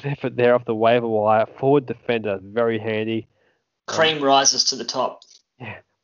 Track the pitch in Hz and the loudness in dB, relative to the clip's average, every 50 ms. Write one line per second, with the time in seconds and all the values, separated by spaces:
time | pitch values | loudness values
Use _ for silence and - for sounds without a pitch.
0 | - 143 139 - - 123 120 120 120 120 123 120 120 120 110 107 113 113 120 123 | -8 -8 -6 -6 -6 -6 -2 2 4 4 4 2 2 -2 -2 2 4 4 4 2
1 | 117 113 110 107 104 107 110 110 107 - - - 135 135 143 147 127 120 113 - | 2 0 -2 0 2 2 2 2 2 -2 -6 -2 2 2 2 2 2 -2 -10 -8
2 | - - 120 113 107 104 98 95 95 101 104 120 117 117 113 110 113 113 110 110 | -4 -4 -4 -2 -2 -4 -6 -6 -8 -6 -2 -2 0 0 -2 -2 -4 -4 -4 -4
3 | 110 113 113 113 - _ _ _ _ _ _ _ _ _ _ _ - - - 165 | -4 -4 -4 -6 -8 _ _ _ _ _ _ _ _ _ _ _ -12 -6 -2 0
4 | 160 156 156 143 139 135 139 139 135 131 127 123 - - 135 110 117 - - 131 | 0 0 0 0 2 2 4 4 4 2 0 0 -2 -2 -4 -6 -8 -6 -4 -4
5 | 117 - - - - _ - - _ _ _ _ 117 107 92 - _ _ _ _ | -4 -4 -6 -12 -20 _ -20 -20 _ _ _ _ -16 -16 -16 -18 _ _ _ _